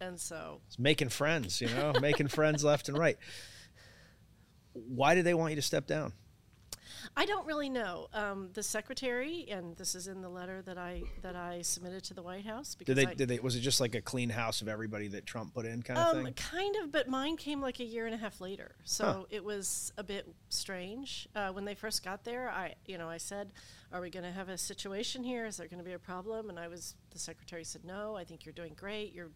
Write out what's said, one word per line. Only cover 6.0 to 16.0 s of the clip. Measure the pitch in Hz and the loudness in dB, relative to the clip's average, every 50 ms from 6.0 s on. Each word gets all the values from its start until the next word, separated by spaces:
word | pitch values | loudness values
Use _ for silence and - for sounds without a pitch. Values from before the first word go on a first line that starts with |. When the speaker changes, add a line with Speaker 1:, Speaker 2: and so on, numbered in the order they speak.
| 147 - 90 - - - - - - - - - - - - - - - - - - - - | 0 -2 -6 -8 -16 -20 -20 -20 -20 -20 -20 -20 -14 -14 -14 -14 -12 -16 -14 -12 -12 -4 2
Speaker 1:
I | 277 330 | 2 4
don't | 403 415 381 - | 4 4 0 0
really | 311 302 302 294 277 | 0 0 0 0 0
know. | 262 247 220 185 175 160 156 - - | 0 0 0 0 -2 -4 -6 -4 -2
Um, | 214 208 202 196 196 190 180 196 | -2 0 0 -2 -4 -6 -6 -4
the | 214 202 | -4 -2
secretary, | - - 214 214 - 262 - 262 247 240 247 262 302 339 349 294 - | 0 0 -2 -2 -4 -6 -2 0 0 0 2 0 -2 -2 -6 -6 -4
and | 208 190 202 170 170 | -6 -6 -6 -6 -8
this | 170 185 170 - | -6 -4 -4 -2
is | 185 175 196 | -2 -4 -8
in | 190 190 | -8 -8
the | 185 180 | -8 -8
letter | 180 180 180 185 190 190 185 | -8 -8 -8 -8 -8 -8 -8
that | 185 180 180 | -8 -8 -6
I, | 175 175 180 175 180 - - - - | -6 -6 -4 -4 -6 -6 -6 -6 -8
that | 185 180 | -6 -6
I | 180 175 175 175 175 170 | -4 -4 -4 -4 -2 0
submitted | - - 180 180 180 185 190 185 | -2 -2 -2 -4 -8 -8 -8 -8
to | - 190 | -10 -10
the | 185 170 | -10 -10
White | 175 180 196 202 | -8 -8 -8 -6
House, | 220 214 240 285 - - | -8 -8 -8 -8 -10 -10
Speaker 2:
Did | - | -6
Speaker 1:
because | - - 131 | 2 4 6
Speaker 2:
they, | 135 139 | 6 6
Speaker 1:
I | - 165 | 4 4
Speaker 2:
did | 131 135 120 | 0 2 2
they, | 123 - | 2 2
was | 123 127 120 | 2 0 0
it | 123 | 2
just, | 120 139 - - | 2 4 4 4
like, | 131 117 113 | 4 4 2
a | 113 | 0
clean | 95 - - 127 120 117 | -2 -2 -2 0 0 0
house | 110 117 117 113 107 - 110 | 2 2 0 2 0 0 -2
of | 107 | -2
everybody | 107 107 110 107 107 104 104 104 | -2 -2 -2 -4 -2 -2 -4 -4
that | 101 98 - | -4 -6 -8
Trump | - - 117 110 76 - | -6 -6 -6 -6 -6 -4
put | 127 113 | -4 -4
in | 113 113 120 113 | -2 -4 -4 -2
kind | - 127 | 0 2
of | 320 | 4